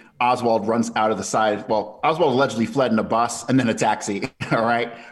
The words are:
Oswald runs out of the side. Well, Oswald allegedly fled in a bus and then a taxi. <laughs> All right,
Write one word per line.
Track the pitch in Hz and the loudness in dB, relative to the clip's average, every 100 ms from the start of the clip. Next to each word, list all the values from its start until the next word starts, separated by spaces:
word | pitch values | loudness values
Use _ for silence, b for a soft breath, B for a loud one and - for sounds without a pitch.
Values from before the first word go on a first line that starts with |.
| B _ | B _
Oswald | 123 123 117 113 101 | 0 2 2 0 2
runs | 117 113 113 | 0 0 0
out | 110 | 0
of | 101 | 0
the | 95 | -2
side. | 123 110 101 - | 0 2 0 -2
Well, | 107 - - | -2 -2 -4
Oswald | 147 165 160 | -2 2 2
allegedly | 123 135 117 110 | 4 2 0 -2
fled | 135 123 | 0 2
in | 113 | 2
a | |
bus | 98 113 117 - - | 0 0 0 -4 0
and | 131 | 2
then | 117 | 2
a | |
taxi. | 110 113 107 - 101 117 - | 0 0 0 -4 -6 -6 -8
<laughs> | - | -2
All | 127 | 0
right, | 117 117 120 B B | 2 0 -2 B B